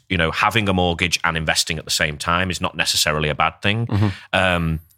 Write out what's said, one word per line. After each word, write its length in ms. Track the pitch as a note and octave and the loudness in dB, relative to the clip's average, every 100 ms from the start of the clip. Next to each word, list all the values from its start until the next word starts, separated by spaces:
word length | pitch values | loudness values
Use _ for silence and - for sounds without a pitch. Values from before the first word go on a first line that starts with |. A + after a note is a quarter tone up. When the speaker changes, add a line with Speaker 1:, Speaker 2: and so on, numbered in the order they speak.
| - | -4
Speaker 1:
you 80 | F#2 | 0
know, 120 | E2 | 0
having 360 | - G#2+ A2+ G2 | 2 2 2 2
a 60 | |
mortgage 440 | F#2 F2+ E2 F2+ - | 2 2 0 -2 0
and 140 | E2+ E2 | -2 0
investing 400 | D#2+ D#2+ - D#2+ | 0 -2 -2 -6
at 80 | - | -4
the 60 | |
same 260 | - D#2+ D2 | -2 -2 -2
time 340 | - E2+ F#2 | 0 2 0
is 80 | E2 | -2
not 160 | F2 D#2+ | -4 -2
necessarily 540 | - - E2 D2+ D2+ | -2 0 0 0 0
a 60 | C#2+ | 0
bad 260 | D#2+ - | 0 0
thing. 260 | G2+ A2 A#2 | -2 -2 -2
Speaker 2:
Mm-hmm. 200 | G2+ G#2+ - - | 0 0 -2 -2
Speaker 1:
Um, 460 | F#2+ F#2 F2 E2 D#2+ - | 0 2 2 0 -4 -8